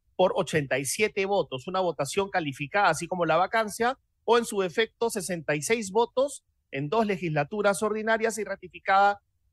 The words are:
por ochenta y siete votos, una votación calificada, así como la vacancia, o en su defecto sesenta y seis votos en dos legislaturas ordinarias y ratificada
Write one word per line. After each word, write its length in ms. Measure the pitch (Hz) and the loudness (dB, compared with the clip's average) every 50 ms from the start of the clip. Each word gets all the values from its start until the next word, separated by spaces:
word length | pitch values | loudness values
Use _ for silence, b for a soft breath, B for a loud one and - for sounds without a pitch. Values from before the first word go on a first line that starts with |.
| _ _ _ | _ _ _
por 160 | - 180 190 - | 2 2 2 2
ochenta 420 | - 180 - - 160 147 131 135 | 0 -2 0 0 -2 -2 0 -2
y 80 | 127 127 | -2 -2
siete 400 | 131 - - 214 208 - 196 190 | -4 -2 0 -2 0 0 -2 -2
votos, 440 | 190 202 190 160 - - 131 - - | 0 0 0 0 -2 -4 -10 -8 -4
una 100 | 180 185 | -2 -2
votación 520 | 190 175 160 - 147 139 - 196 196 196 | -2 -2 -2 -2 -4 -4 -2 -2 -2 -2
calificada, 580 | - 185 160 147 135 - 147 139 - 202 202 180 | 0 -2 -2 -2 -4 -8 -8 -4 0 2 4 4
así 180 | 160 - 170 | 2 2 -2
como 200 | 165 - 180 170 | -6 -2 -2 0
la 100 | 160 156 | 2 2
vacancia, 600 | 165 180 196 - 226 226 208 - - 226 240 269 - _ _ _ _ _ | 2 2 2 0 0 -2 -2 -2 -2 -2 -2 -2 -4 _ _ _ _ _
o 140 | - 226 240 | 2 4 4
en 60 | 233 | 2
su 160 | - - 202 | 0 -2 -2
defecto 480 | 190 180 151 - 226 220 _ - 233 233 | -2 -2 0 -2 -2 -2 _ -2 -4 -2
sesenta 460 | - 214 170 - 180 165 147 - 151 | -2 -4 -6 -6 -6 -6 -4 -4 -4
y 80 | 151 143 | -2 0
seis 300 | - 226 240 220 190 185 | 0 0 0 -2 -2 0
votos 520 | 220 233 226 - - 269 285 - - _ _ _ _ _ _ - | 0 0 2 2 0 0 0 -2 -8 _ _ _ _ _ _ -8
en 160 | 139 143 147 | -6 -4 -2
dos 180 | 151 220 226 | 0 0 2
legislaturas 760 | 208 196 170 175 165 151 147 151 147 214 208 202 202 202 196 214 | 0 0 -2 -4 -2 0 0 -2 -2 -2 0 2 2 2 2 0
ordinarias 540 | 214 208 220 214 220 220 220 220 226 208 214 | -2 -2 -2 -2 0 0 0 0 0 -2 -2
y 60 | 208 | -6
ratificada 760 | 190 196 185 - 180 - 175 - - 196 196 202 202 202 202 _ _ _ _ _ _ | -6 -8 -10 -12 -16 -20 -8 -2 2 4 6 6 4 4 0 _ _ _ _ _ _